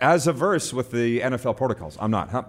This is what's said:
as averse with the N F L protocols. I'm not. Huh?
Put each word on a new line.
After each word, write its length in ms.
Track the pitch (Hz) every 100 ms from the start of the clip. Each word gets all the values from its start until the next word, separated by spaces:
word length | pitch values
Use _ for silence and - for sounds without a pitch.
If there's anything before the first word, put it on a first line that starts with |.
as 260 | 135 170 143
averse 460 | 135 180 180 -
with 160 | 127 120
the 320 | 120 117 117
N 100 | 131
F 120 | 123 120
L 80 |
protocols. 420 | 110 131 107 78 -
I'm 100 | 107
not. 180 | 110 -
Huh? 160 | 117